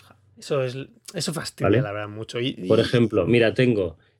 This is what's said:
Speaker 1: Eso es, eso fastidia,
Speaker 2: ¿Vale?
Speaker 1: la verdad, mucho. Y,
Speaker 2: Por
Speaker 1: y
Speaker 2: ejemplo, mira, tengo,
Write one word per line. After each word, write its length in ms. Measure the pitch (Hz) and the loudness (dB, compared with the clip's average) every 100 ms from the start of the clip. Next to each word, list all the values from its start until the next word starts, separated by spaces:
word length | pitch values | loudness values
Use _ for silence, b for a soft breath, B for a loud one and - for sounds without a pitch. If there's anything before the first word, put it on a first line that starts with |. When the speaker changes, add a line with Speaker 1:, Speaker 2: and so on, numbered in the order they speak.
| b _ _ - | b _ _ -18
Speaker 1:
Eso 260 | - 143 | -4 -4
es, 140 | 131 135 139 _ - | -4 -8 -14 _ -14
eso 200 | 180 180 | -8 -6
fastidia, 360 | 151 - - - | -6 -10 -2 2
Speaker 2:
¿Vale? 120 | 113 | 2
Speaker 1:
la 100 | 104 | 0
verdad, 180 | 104 104 | -6 -10
mucho. 300 | 107 110 120 | -10 -10 -6
Y, 140 | 127 - 92 | -6 -4 2
Speaker 2:
Por 120 | 110 | 2
Speaker 1:
y 20 | |
Speaker 2:
ejemplo, 440 | 113 120 113 104 87 | 4 2 2 2 4
mira, 280 | 117 110 | 4 4
tengo, 440 | 117 123 104 87 - _ _ | 4 2 2 -2 -6 _ _